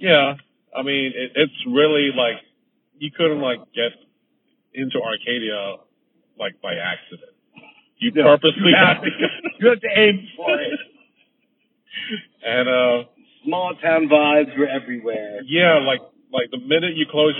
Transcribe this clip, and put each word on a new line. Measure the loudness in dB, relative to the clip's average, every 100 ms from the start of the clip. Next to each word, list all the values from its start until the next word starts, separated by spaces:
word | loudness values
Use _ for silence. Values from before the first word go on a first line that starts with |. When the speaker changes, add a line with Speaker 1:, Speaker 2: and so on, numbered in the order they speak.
Speaker 1:
Yeah, | 2 4 2 -4 _ _ _ -10
I |
mean, | -6 -4 -4
it, | -8 -6 -2
it's | -2 -4 -4
really, | 2 2 2 0
like, | -2 -2 -4 -14 _ _ _ _ _
you | -12 -2
couldn't, | 0 0
like, | -4 -6 -8 -6
get | -6 -6 _ _ _ _ _ _ _
into | -10 -6 -4
Arcadia, | -6 -6 -6 -6 -6 -6 -8 -12 _ _ _ _ _ -12
like, | -12 -10
by | -10
accident. | -6 -6 -8 -12 -20 -20 _ _ -20 -20 _ _ _
You | -2 4
Speaker 2:
No, | 6
Speaker 1:
purposely | 6 4 2 4
Speaker 2:
you | 6
have | 6 2
Speaker 1:
have | -4
to |
Speaker 2:
to, | -4 -4 -4 -12 0
you | 2
have | 2 0
to |
aim | 4 4 2 -6 -8
for | -2 -2
it. | -2 -8 -12
Speaker 1:
<laughs> | _ _ _ _ _ _ _ _ _ _ -14 -12 -12 -14 _
And, | -4 0 2
uh, | 2 4 2 -4 _ _ _
Speaker 2:
Small | -6 -4 -4 -4
town | 0 2 4
vibes | 4 6 2 2 -2
were | -2
everywhere. | -2 -8 -8 -6 -6 -8 -12 -4
Speaker 1:
Yeah, | 2 4 4
like, | 2 -2 -6 _ _
like, | -6 -6
the | -8
minute | -2 -2 -2 -4
you | -4
close | 2 0